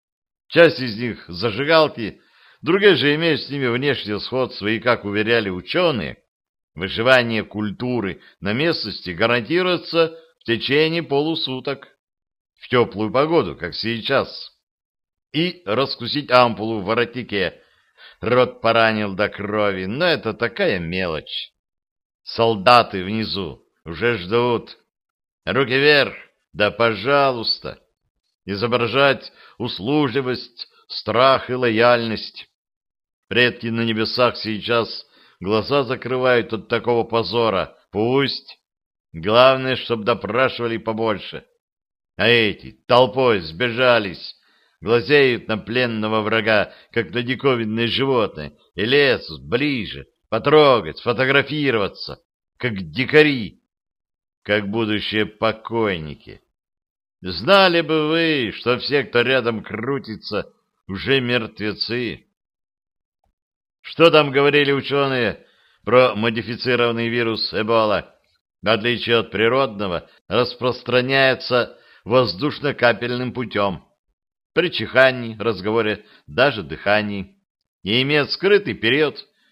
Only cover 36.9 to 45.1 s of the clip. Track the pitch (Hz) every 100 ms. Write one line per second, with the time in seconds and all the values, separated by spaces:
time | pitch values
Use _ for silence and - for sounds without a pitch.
36.9 | 117 113 113 90 117 113 95 76 - _
37.9 | 98 113 135 135 - - - _ _ _
38.9 | _ _ 82 90 117 131 131 131 127 -
39.9 | 117 104 117 101 117 131 - 117 113 113
40.9 | 110 113 98 - 69 - _ _ _ _
41.9 | _ _ - 117 117 107 - 127 - -
42.9 | 123 127 127 127 104 80 82 123 113 127
43.9 | 117 101 78 - - _ _ _ _ 90
44.9 | 120 110